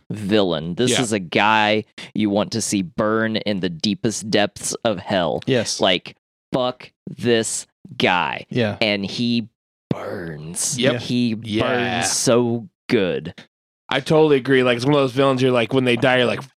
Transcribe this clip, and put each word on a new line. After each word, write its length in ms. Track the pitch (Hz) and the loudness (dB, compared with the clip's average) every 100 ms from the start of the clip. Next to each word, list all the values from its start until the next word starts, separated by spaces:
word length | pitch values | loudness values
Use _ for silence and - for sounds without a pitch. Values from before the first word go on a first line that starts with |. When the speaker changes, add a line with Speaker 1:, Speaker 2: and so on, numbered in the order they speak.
| - | -12
Speaker 1:
villain. 640 | 101 101 107 95 80 82 87 | -8 0 2 2 0 -4 -2
This 160 | 123 | 0
Speaker 2:
Yeah. 100 | 110 | 0
Speaker 1:
is 100 | 110 | 0
a 60 | 107 | -2
guy 680 | 85 113 104 110 107 107 104 - - | -2 0 4 4 2 0 -2 -12 -10
you 160 | - 107 | -4 0
want 220 | 101 92 | 0 -2
to 100 | 113 | -4
see 180 | - 104 | -2 -2
burn 560 | 87 - 107 110 110 110 | -2 -2 0 0 0 -2
in 240 | - 101 | -4 -2
the 80 | 87 | -4
deepest 600 | 82 110 98 120 101 110 | -2 -2 -2 -2 -4 -2
depths 440 | 104 101 - - - 117 | 0 0 -2 -8 -4 -4
of 140 | 95 | -4
hell. 420 | - 98 82 65 - | -2 0 0 -2 0
Speaker 3:
Yes. 340 | 131 101 - | 0 0 0
Speaker 1:
Like, 340 | 107 90 - - _ _ _ | 2 2 -2 -20 _ _ _
fuck 360 | 139 127 - - _ - | -2 -2 -4 -12 _ -18
this 600 | - 117 113 113 - - _ - - | -4 2 2 2 -4 -10 _ -14 -2
guy. 480 | 117 90 76 58 - | 2 2 0 -4 -6
Speaker 3:
Yeah. 300 | 127 110 98 | -2 -2 0
Speaker 1:
And 240 | 110 104 | 0 0
he 440 | 95 - 120 117 110 _ _ _ - | -2 -4 -2 -2 -4 _ _ _ -6
burns. 880 | - 104 98 85 76 78 87 - 135 | -6 -6 -10 -10 -12 -10 -6 -4 0
Speaker 2:
Yep. 240 | 123 123 | 0 0
Speaker 1:
He 340 | - 123 120 110 | -2 0 0 -2
Speaker 2:
Yeah. 200 | 110 104 123 123 120 90 | -4 -2 0 0 -2 -2
Speaker 1:
burns 100 | 85 | -2
so 580 | - - 117 120 117 117 _ - | 0 2 4 4 -2 -6 _ 0
good. 460 | 123 92 69 78 - - _ _ _ - | 2 2 -2 -6 -14 -20 _ _ _ -4
Speaker 2:
I 100 | 131 | -2
totally 360 | 135 156 156 139 | 2 4 6 4
agree. 240 | 123 135 | 4 4
Like, 140 | 127 120 | 4 2
it's 100 | 123 | 2
one 80 | |
of 60 | 147 | 2
those 120 | 135 | 2
villains 300 | 120 135 131 | 2 2 2
you're 80 | 131 | 2
like, 220 | 123 113 | 2 2
when 100 | 131 | 2
they 120 | 127 120 | 2 2
die, 200 | 131 127 | 2 2
you're 100 | 120 | 2
like, 140 | 101 - | -2 -8